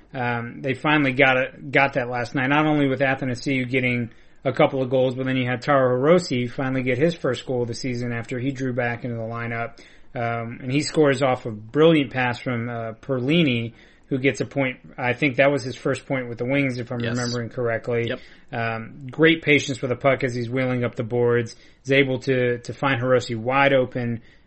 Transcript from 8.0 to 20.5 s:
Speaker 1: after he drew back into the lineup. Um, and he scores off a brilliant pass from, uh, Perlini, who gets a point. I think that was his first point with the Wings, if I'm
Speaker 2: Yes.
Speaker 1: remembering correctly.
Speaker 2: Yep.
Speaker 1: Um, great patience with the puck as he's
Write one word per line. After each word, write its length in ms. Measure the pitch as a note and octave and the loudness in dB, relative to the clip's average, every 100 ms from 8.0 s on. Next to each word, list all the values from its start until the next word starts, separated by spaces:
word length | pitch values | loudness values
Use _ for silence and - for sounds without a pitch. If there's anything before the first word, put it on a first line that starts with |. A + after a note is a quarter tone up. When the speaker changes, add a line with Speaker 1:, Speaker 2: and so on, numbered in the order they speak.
| A#2+ | -4
Speaker 1:
after 260 | A#2 - B2+ | -6 -6 -6
he 100 | C3+ | -4
drew 220 | C3 C3 | -4 -4
back 320 | B2 A#2+ A#2+ | -2 -2 -4
into 120 | B2 A#2 | -6 -6
the 60 | |
lineup. 560 | A2+ A#2 A#2 A#2 A#2 - - - - | -6 -6 -6 -6 -8 -10 -20 -20 -14
Um, 440 | B2+ A#2 A#2 A#2 A#2+ | -6 -4 -4 -6 -8
and 100 | B2+ | -2
he 120 | C#3 | -2
scores 400 | C3+ E3 D3 B2+ | 0 4 4 4
off 240 | C#3 B2 B2 | 2 0 -4
a 40 | |
brilliant 640 | G#2+ A2 C#3+ D#3+ D#3 B2 | -10 -6 4 6 6 2
pass 260 | C3 B2 A#2 | 0 -2 -2
from, 300 | C3 A#2+ A#2+ | -4 -4 -4
uh, 240 | A#2 A2+ G#2+ | -6 -8 -10
Perlini, 720 | - B2+ B2+ E3+ D3+ A#2+ A#2 - - _ - | -6 -4 2 2 4 2 -4 -10 -20 _ -6
who 100 | C3+ | 0
gets 240 | C3+ A#2+ | 0 0
a 20 | |
point. 320 | B2+ C#3 C3 B2 D#2 - | -4 -2 -2 -4 -16 -6
I 160 | B2 | -4
think 220 | A#2+ D3+ A#2+ | 0 0 4
that 140 | C#3 | 4
was 120 | C#3 | 4
his 120 | B2 | -4
first 300 | B2 D3+ B2+ | -6 -4 -4
point 240 | - C3+ A#2+ | -4 -6 -4
with 80 | A#2 | -6
the 80 | |
Wings, 340 | B2 C#3 C#3 B2 | -2 0 0 -4
if 140 | A#2 | -8
I'm 80 | B2 | -6
Speaker 2:
Yes. 160 | A2+ B2 | -4 -4
Speaker 1:
remembering 320 | A#2+ A#2+ A2+ | -4 -4 -6
correctly. 600 | C3 A#2 A2 - A#2+ A#2 | -4 -4 -4 -2 -2 -2
Speaker 2:
Yep. 120 | B2+ - - - | -6 -10 -20 -12
Speaker 1:
Um, 540 | B2 A2+ A2+ A2+ - C3 | -6 -4 -4 -10 -14 -14
great 300 | B2 D#3+ D#3+ | 2 4 4
patience 400 | D3+ C#3+ C#3 B2 | 4 2 2 -6
with 80 | B2+ | -4
the 80 | A#2+ | 0
puck 260 | C#3 B2+ | 2 2
as 120 | C3 | -2
he's 160 | B2 A#2 | -4 -4